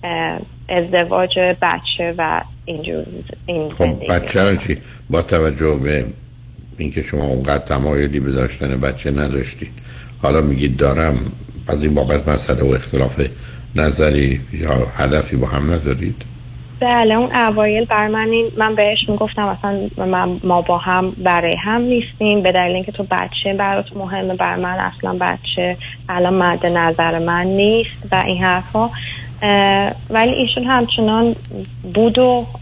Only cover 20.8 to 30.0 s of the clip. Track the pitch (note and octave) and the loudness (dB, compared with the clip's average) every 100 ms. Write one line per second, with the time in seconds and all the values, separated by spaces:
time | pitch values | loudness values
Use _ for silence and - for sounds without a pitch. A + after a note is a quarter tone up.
20.8 | F#3 F#3 F#3 F#3 F3+ F3 E3+ E3+ F#3+ A3+ | 2 0 0 0 2 2 2 -2 0 0
21.8 | A#3+ B3 A#3 - G#3+ G#3 F#3 F#3 F3+ F#3 | 2 0 0 -2 2 4 4 4 2 0
22.8 | F#3 G3+ F#3+ F3+ F3+ - G3 G3 G3 G3 | -4 -6 -2 -2 -2 -4 -4 0 0 0
23.8 | G3+ G3+ F#3+ F#3+ F#3+ F#3 F3+ F3+ F3+ F#3 | -4 -8 -6 -4 -4 0 0 0 -2 -2
24.8 | F#3 - F#3 F3+ F3+ F3+ - - F3+ F3+ | -4 -4 -4 -2 -2 -2 -4 -2 -2 -4
25.8 | - - - F3+ F3+ F#3+ F3+ F3 F3 F3 | -10 -16 -6 0 2 4 2 2 0 2
26.8 | E3 E3 E3 E3 E3 F3 F3+ G3 G3+ A3+ | 2 2 0 0 0 0 0 4 4 4
27.8 | A3+ - - F#3+ - F3+ F#3+ F3+ F#3 G#3+ | 0 -8 -2 0 2 0 2 0 0 0
28.8 | A#3 - - - - - G#3 G3+ G3 G3 | 0 -2 -12 -12 -14 -4 2 4 6 4
29.8 | G3 - | 2 -4